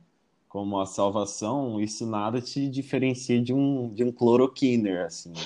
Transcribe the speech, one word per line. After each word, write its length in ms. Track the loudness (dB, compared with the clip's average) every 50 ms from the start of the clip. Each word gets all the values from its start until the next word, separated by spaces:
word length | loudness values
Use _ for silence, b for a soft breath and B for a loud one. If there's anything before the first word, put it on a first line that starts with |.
| _ _ _ _ _ _ _ _ _ _
como 280 | -8 -6 -4 -2 -2
uma 100 | -2 -2
salvação, 920 | -2 0 0 0 2 2 0 -2 -4 -4 -6 -4 -2 -2 -2 -2 -4 -4 -4
isso 260 | -4 -4 -4 -6 -6
nada 340 | -4 -2 -2 -2 -2 -2 -4
te 260 | -4 -6 -4 -4 -4 -4
diferencia 720 | -4 -6 -6 -4 -2 0 0 0 0 -2 0 0 2 2
de 120 | 2 2
um, 400 | 2 2 2 2 0 -2 -4 -4
de 100 | -2 -2
um 80 | -2 -2
cloroquiner, 920 | 0 2 4 6 6 6 6 4 2 2 2 4 4 4 4 2 0 0 -2
assim, 240 | -4 -6 -12 -16 -14
né? 100 | -12 -12 -12